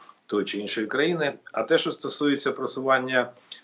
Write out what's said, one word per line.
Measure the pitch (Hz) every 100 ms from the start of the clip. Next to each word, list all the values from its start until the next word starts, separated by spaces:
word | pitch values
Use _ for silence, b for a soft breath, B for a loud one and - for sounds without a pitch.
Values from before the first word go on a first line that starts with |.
| b b -
тої | 104
чи | 98 101
іншої | 104 113 104
країни. | 131 160 170 143 - -
А | -
те, | 113 160
що | 160
стосується | - 139 - 147 139 139
просування | 131 127 135 131 127 127 127 120 B B B